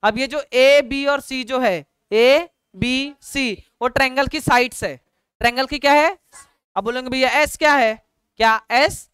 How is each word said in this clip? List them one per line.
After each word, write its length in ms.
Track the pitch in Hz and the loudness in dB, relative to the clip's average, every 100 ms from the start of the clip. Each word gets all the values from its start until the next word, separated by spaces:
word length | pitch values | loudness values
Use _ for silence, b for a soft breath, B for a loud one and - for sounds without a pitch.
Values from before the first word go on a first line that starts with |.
अब 160 | 226 220 | -2 -2
ये 80 | 262 | -6
जो 160 | 294 | -6
ए, 380 | 262 240 262 285 | -4 2 4 4
B 220 | 262 277 277 | 2 -4 -2
और 140 | 285 | -4
सी 200 | - 262 | -4 -10
जो 140 | 240 254 | -6 -2
है, 260 | 247 175 147 _ _ | -2 -2 -8 _ _
ए, 360 | 214 240 285 349 _ _ 190 | 2 4 2 0 _ _ -8
बी, 380 | 240 254 277 285 | -4 -4 -6 -12
सी, 420 | - 277 254 202 _ _ | -10 -6 -4 -6 _ _
वो 60 | 240 | -4
triangle 380 | 262 269 254 - | 0 -2 0 -4
की 120 | 311 | -4
sides 420 | - 247 247 - | 0 2 2 -4
है। 100 | 196 131 _ _ _ _ | -10 -10 _ _ _ _
Triangle 260 | 233 240 269 | -4 -2 -4
की 120 | 294 | -2
क्या 120 | 285 | 2
है? 220 | 294 311 392 _ B B B _ - | 4 2 -2 _ B B B _ -8
अब 80 | |
बोलेंगे 260 | 202 247 254 | -6 -6 -4
भैया 200 | 262 254 240 | -2 0 2
एस 160 | 302 - | -2 0
क्या 180 | 302 | 2
है? 200 | 285 226 220 _ _ _ _ | 4 2 -2 _ _ _ _
क्या 200 | 226 220 _ | 2 2 _
एस? 360 | 233 302 - - | 0 0 -2 -16